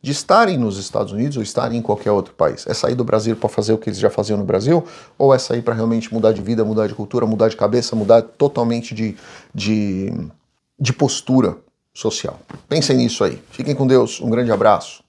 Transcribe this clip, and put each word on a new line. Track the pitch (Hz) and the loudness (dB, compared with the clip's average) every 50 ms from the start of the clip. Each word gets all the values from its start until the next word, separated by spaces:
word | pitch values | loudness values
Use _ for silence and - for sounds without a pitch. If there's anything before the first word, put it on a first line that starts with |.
de | - 131 | -4 -4
estarem | 143 - - - 180 214 233 202 185 | -6 -6 2 4 6 6 6 4 2
nos | 135 120 107 98 | 0 0 -2 -2
Estados | 98 98 - - 107 104 - 98 | -4 -10 -6 -4 -4 -4 -4 -4
Unidos | 104 120 147 143 | -4 -4 -2 -2
ou | 127 | -6
estarem | 104 - - 120 127 120 117 120 | -6 -4 -4 -4 -2 -2 -4 -4
em | |
qualquer | 113 - 104 - - 107 | -2 -2 -4 -2 0 0
outro | 104 101 95 - _ | 0 0 0 -4 _
país. | - 82 73 - - - | 0 0 0 0 -4 -8
É | - 110 | -8 -6
sair | - - - 127 | -2 -2 -2 -2
do | 123 120 | -2 -2
Brasil | 110 - 110 107 113 113 | 0 0 0 0 0 -2
pra | 110 - | -2 -2
fazer | 107 - - 104 104 | -2 -2 -2 0 0
o | 110 | 0
que | 110 - 113 | 0 -2 -6
eles | 101 | -6
já | 95 104 101 | 0 0 0
faziam | - - 104 104 107 | 0 0 -2 -2 -2
no | 101 101 | -2 -2
Brasil? | 95 - 95 104 131 170 170 - - - - - - _ | 0 -2 0 2 2 2 2 0 -4 -18 -20 -20 -20 _
Ou | _ 143 139 135 | _ 4 4 4
é | 127 | 4
sair | - - 120 120 | 2 -2 -4 -2
pra | 113 120 117 | -2 -2 -2
realmente | 113 110 113 117 113 113 - 110 | 0 0 0 0 -2 -2 -4 -4
mudar | 113 107 110 113 | 2 2 2 2
de | 101 | 2
vida, | 101 - 117 110 110 | -2 -4 -2 0 0
mudar | 107 110 110 107 | 0 0 0 -2
de | 104 107 | -2 -4
cultura, | - 104 - - 123 120 | -8 -10 -4 -2 -2 0
mudar | 220 220 101 113 | 0 2 2 2
de | 110 - | 0 2
cabeça, | - 104 104 107 123 117 - - | 0 0 2 2 0 -2 0 -4
mudar | 113 104 98 113 117 | -4 4 6 6 6
totalmente | 113 - - _ 143 139 - - 120 117 117 117 117 - 120 | 4 0 -2 _ 0 0 0 0 -2 -2 -2 -4 -6 -8 -8
de, | 110 110 107 92 - - - - - - _ _ | -6 -6 -6 -6 -10 -16 -20 -20 -20 -20 _ _
de, | 101 98 104 107 107 104 101 95 95 95 101 - - - 78 - _ _ _ _ _ _ _ _ | -6 -2 0 0 0 0 -2 -4 -4 -4 -6 -6 -8 -10 -12 -14 _ _ _ _ _ _ _ _
de | _ 139 120 | _ -2 -2
postura | 127 - 151 135 - - - - 254 131 117 95 82 - _ _ _ _ _ _ _ | 0 2 0 0 0 -4 -2 2 2 2 2 2 -2 -6 _ _ _ _ _ _ _
social? | - - 110 - - - - - - - _ - - _ | -6 -6 -4 -4 -4 -8 -8 -10 -10 -20 _ -20 -20 _
Pensem | _ 143 160 147 - 143 | _ -2 -2 2 2 2
nisso | 127 123 113 - - 107 | 2 2 0 0 0 0
aí. | 92 - - - _ | -2 -2 -4 -16 _
Fiquem | - - - 143 143 | -12 -8 -4 -4 -2
com | 131 139 | 0 2
Deus. | 127 131 127 123 113 - - | 4 4 4 4 2 -4 -8
Um | 139 123 | -4 -2
grande | 113 117 123 117 | -2 0 0 0
abraço. | 110 98 113 110 101 85 - - - - _ | 0 4 4 4 4 4 0 -8 -18 -20 _